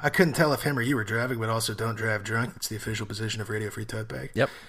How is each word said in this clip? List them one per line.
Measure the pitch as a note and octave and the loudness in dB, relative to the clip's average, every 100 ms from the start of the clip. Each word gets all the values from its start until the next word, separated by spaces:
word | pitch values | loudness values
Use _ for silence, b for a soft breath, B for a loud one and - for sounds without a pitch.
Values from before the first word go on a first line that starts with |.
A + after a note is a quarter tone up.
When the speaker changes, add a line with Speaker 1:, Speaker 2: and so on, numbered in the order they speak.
Speaker 1:
I | D3 | 0
couldn't | E3 F3 | 4 4
tell | C3+ D3+ | 6 4
if | C3+ | 4
him | D3+ C3+ | 2 0
or | |
you | A#2 C3+ | 2 2
were | |
driving, | G2+ A2+ B2 A#2+ | 2 0 0 0
but | A2 | 0
also | A2+ A2 | 0 0
don't | G#2+ A2+ A2 | -2 -2 0
drive | A2+ G#2+ | 0 -2
drunk. | G2+ A2+ A#2 - | 0 0 0 -4
It's | - | -6
the | G#2+ | -6
official | - G#2+ G#2 | -4 -4 -4
position | G#2+ A2 G2+ | -4 -4 -4
of | G#2 | -4
Radio | G#2+ G#2+ | -2 -4
Free | - G#2+ | -6 -6
Tote | A2 A2 | -6 -6
Bag. | - - | -8 -6
Speaker 2:
Yep. | G#2+ C3+ B | 0 0 B